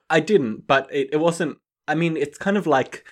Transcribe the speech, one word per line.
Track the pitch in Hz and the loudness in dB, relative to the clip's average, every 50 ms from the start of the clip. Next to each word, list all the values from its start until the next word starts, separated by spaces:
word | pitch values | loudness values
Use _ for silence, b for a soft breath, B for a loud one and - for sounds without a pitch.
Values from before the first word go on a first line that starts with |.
| _ - | _ 0
I | 160 165 | 0 0
didn't, | 156 208 214 180 135 110 110 - - | 2 4 2 2 2 0 -4 -6 -2
but | - 139 135 - - - | 2 2 2 2 0 -4
it, | 143 135 135 151 | -4 -2 -2 0
it | |
wasn't, | 151 160 170 165 170 175 143 - - _ _ _ _ _ - | 0 0 0 0 0 -4 -6 -6 -10 _ _ _ _ _ -4
I | 151 | -2
mean, | 160 170 165 160 151 | -2 0 -2 -2 -2
it's | 143 143 - | -4 -6 -8
kind | - - 196 202 208 | -6 -4 -2 -2 0
of | 165 | 0
like | 160 143 131 120 - - - B B | 2 2 2 0 -2 -8 -16 B B